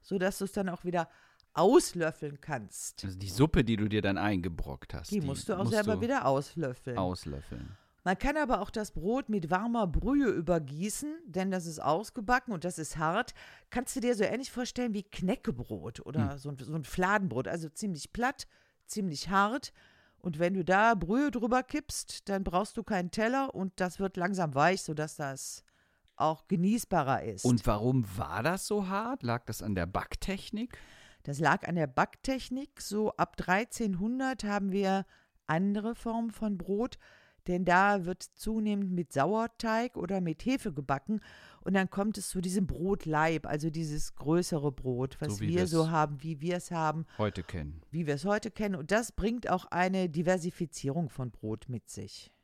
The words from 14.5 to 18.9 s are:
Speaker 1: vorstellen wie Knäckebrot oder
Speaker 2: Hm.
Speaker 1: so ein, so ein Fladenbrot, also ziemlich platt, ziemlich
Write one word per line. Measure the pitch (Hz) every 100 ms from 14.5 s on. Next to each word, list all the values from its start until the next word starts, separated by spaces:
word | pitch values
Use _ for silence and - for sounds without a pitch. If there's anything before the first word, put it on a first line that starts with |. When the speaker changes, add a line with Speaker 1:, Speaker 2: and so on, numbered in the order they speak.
Speaker 1:
vorstellen | - 247 - 247
wie | 208
Knäckebrot | - - 185 254 - 123 - 104 - - -
oder | - 110
Speaker 2:
Hm. | 143
Speaker 1:
so | 139
ein, | 135
so | 135 160
ein | 139
Fladenbrot, | - 180 208 190 117 -
also | 170 165
ziemlich | - 214 160 -
platt, | - 247 277 - _ _ _
ziemlich | _